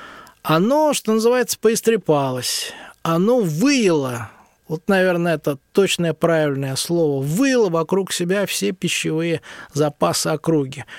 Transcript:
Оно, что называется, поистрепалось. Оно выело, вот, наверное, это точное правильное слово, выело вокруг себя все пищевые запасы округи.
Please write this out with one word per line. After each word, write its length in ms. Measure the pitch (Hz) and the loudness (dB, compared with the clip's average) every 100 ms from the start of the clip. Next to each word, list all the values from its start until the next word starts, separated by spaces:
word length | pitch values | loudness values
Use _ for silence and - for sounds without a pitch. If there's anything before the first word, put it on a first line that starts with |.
| - - - _ | -20 -20 -20 _
Оно, 520 | - 160 214 302 302 | 0 2 4 4 2
что 200 | 240 214 | 0 -2
называется, 460 | 220 233 247 233 - | 0 2 2 0 0
поистрепалось. 1120 | 214 226 226 220 - 143 135 127 - - - - - - | 0 2 0 0 2 0 0 -4 -6 -6 -8 -14 -20 -8
Оно 360 | 165 165 208 254 | -2 0 2 2
выело, 920 | 180 151 277 269 196 156 131 117 110 - _ _ - | 0 0 2 2 2 2 0 -6 -10 -16 _ _ -10
вот, 200 | 160 - | -6 0
наверное, 480 | 190 185 170 175 156 | 2 2 2 0 0
это 220 | 151 139 _ | -2 -6 _
точное 400 | - 190 - 170 | 0 2 0 -2
правильное 640 | 151 165 160 151 135 139 131 | 0 2 2 2 -2 -4 -6
слово, 440 | - 170 156 139 | -2 0 2 0
выело 480 | 139 180 277 254 202 | 0 2 2 4 2
вокруг 440 | 165 160 190 185 | 0 0 -2 -2
себя 320 | - 175 202 190 | -4 0 0 -2
все 260 | - 202 | -2 -4
пищевые 720 | 185 165 - 160 156 170 156 - - - | -2 -4 -2 -2 -2 -2 -4 -6 -20 -8
запасы 540 | 139 151 - 175 - 160 | -2 -2 0 -2 0 -2
округи. 580 | 156 165 156 131 135 - | -2 0 0 0 -8 -16